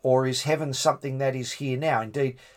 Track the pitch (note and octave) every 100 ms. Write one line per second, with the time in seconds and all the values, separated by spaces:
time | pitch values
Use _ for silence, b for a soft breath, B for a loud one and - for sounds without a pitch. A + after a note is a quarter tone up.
0 | C3 B2+ C3 B2+ D3 D#3 D3+ C3 D#3+ C#3
1 | C#3 C3 C3+ C3 B2 - C#3+ B2+ D#3 B2
2 | A2 B2+ C3+ B2+ b